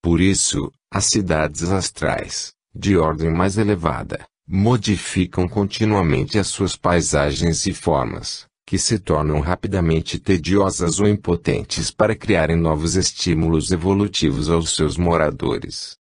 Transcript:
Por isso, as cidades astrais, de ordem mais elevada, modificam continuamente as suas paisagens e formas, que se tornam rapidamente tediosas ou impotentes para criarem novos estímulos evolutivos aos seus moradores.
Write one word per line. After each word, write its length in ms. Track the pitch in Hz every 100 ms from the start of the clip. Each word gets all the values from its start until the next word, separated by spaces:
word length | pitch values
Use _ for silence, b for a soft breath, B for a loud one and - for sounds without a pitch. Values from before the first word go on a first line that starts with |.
Por 180 | 85 85
isso, 520 | 92 92 - - - _ _
as 140 | 98 -
cidades 580 | 113 92 78 76 73 85
astrais, 800 | 95 - - 78 - - - - _ _ -
de 220 | 101 92
ordem 340 | 78 78 80
mais 260 | 82 95 98
elevada, 680 | 104 98 82 65 - - - _ -
modificam 1000 | 95 107 123 98 90 - 98 90 - 90
continuamente 920 | 104 98 - 110 104 82 71 - 107
as 100 | 92
suas 280 | - 95 -
paisagens 880 | 90 87 76 73 71 65 85 78 98
e 80 |
formas, 720 | 82 - 73 62 - - - - _ -
que 100 | 92
se 220 | - 110
tornam 400 | - 76 76 76
rapidamente 800 | 73 90 107 95 82 80 - -
tediosas 800 | - 92 76 98 98 87 85 82
ou 80 | 104
impotentes 840 | 104 - 87 - - - - -
para 260 | - 107 110
criarem 420 | - 92 78 82
novos 380 | 82 76 82 90
estímulos 760 | 87 - 92 80 82 80 76
evolutivos 760 | 90 90 98 101 - 78 71 76
aos 260 | 85 78 -
seus 220 | 78 -
moradores. 1000 | 87 82 76 - 78 - - - - -